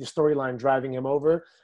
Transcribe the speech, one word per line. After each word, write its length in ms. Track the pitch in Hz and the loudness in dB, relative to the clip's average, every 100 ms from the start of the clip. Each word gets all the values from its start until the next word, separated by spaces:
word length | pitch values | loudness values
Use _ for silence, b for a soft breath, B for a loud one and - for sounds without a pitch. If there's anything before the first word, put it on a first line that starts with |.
storyline 540 | 127 165 151 143 131 123 | -6 0 2 2 -2 -2
driving 360 | 135 135 131 | 0 0 0
him 120 | 127 135 | -4 -2
over? 400 | 143 151 165 b b | 0 2 0 b b